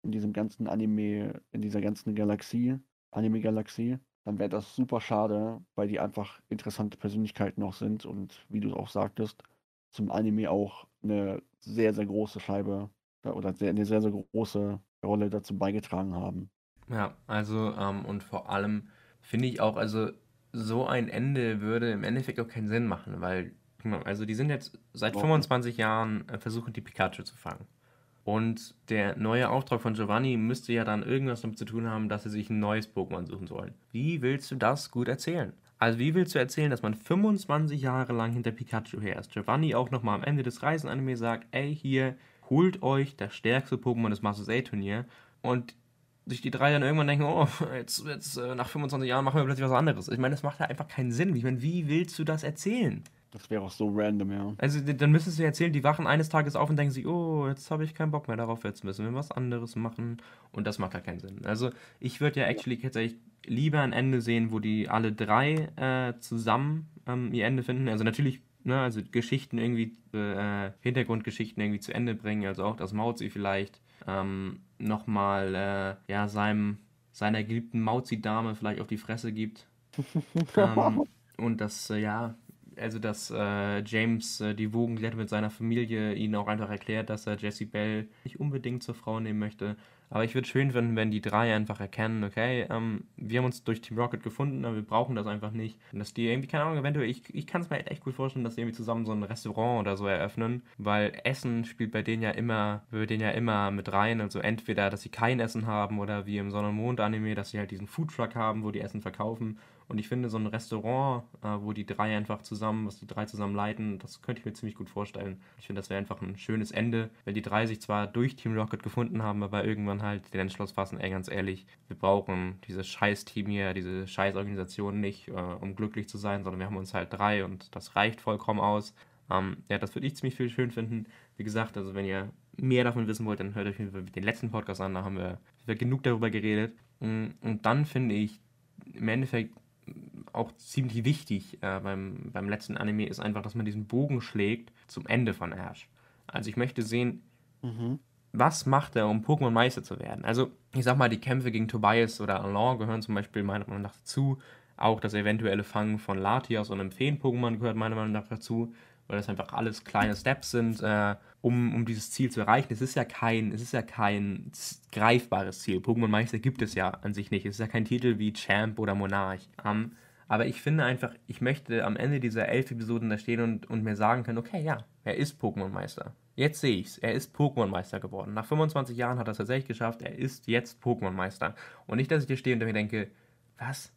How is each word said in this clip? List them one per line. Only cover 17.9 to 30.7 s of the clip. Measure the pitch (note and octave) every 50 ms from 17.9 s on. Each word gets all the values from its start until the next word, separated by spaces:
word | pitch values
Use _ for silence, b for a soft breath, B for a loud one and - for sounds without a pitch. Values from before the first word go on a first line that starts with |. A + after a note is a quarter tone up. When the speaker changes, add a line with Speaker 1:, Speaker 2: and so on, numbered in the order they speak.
| G2 G2+ -
Speaker 2:
und | - G#2 G2+ -
vor | - - F#2 - -
allem | F#2+ G2 G2+ G#2 G#2+ G#2 B B B B B B B B
finde | _ - - A#2 B2+
ich | B2+ A#2 -
auch, | A2 A2 G#2+
also | G#2+ A2 G#2+ G#2+ A2 A2 - - - _ _ _ _ _ _ -
so | A#2 A2 G#2+ A2+ B2 C3
ein | - - B2 A2+ -
Ende | - A2 B2 C3+ C#3 C3 A#2+ A2+ A2 G#2
würde | G#2 A2 A2+ A#2 A#2 A#2
im | G#2+ G2 G2+
Endeffekt | G2+ A#2 C3+ C3 - A#2+ -
auch | A#2
keinen | A#2 - A#2 G#2+ G#2
Sinn | G#2+ A#2 A#2+
machen, | A2 F2+ - - - G2 F2+
weil, | F2 F#2 F#2 F#2 F2+ - - - _ _ _ _
guck | - A2
mal, | G#2 D#2+ -
also | - G2 G2+ G#2+
die | G#2+ A2
sind | A2 C#3 D3+
jetzt | D3 - - - - - _ _ -
seit | - G#2 A2 -
Speaker 1:
Ja. | G2+
Speaker 2:
fünfundzwanzig | C3+ D#3 D#3+ D3+ - - C3 B2 A#2+ A#2+ A#2
Jahren, | A2+ A2 A2 A2 A2 A2+ A2 G#2+ G2 - -
äh, | A#2+
versuchen | - - A2+ A2 A#2 A#2 -
die | - -
Pikachu | G#2 - - - F#2+ F#2 - - -
zu | - -
fangen. | - - E2 - - G#2 _ _ b b b b b b b b b b
Und | G#2 G#2 A2 A2+ A2+ A2 A2 - - - _ _ -
der | A2+ G#2+ G2+ G2+ -
neue | - G#2+ A2 A2+ B2 B2+ -
Auftrag | - C3+ C3 - B2 A2+
von | - A#2 G#2+
Giovanni | G#2+ G#2+ G2+ G#2 A#2 C3 C3+ B2
müsste | A2+ A2 A2+ B2+ B2 - -